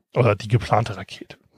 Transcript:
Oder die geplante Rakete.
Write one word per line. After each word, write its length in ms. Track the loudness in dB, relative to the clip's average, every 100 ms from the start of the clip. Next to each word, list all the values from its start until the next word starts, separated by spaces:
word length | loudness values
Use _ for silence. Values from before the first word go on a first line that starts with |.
| _ 0
Oder 180 | 2
die 140 | 2 0
geplante 480 | 0 2 0 0 -6
Rakete. 420 | -12 -16 -18 -20 _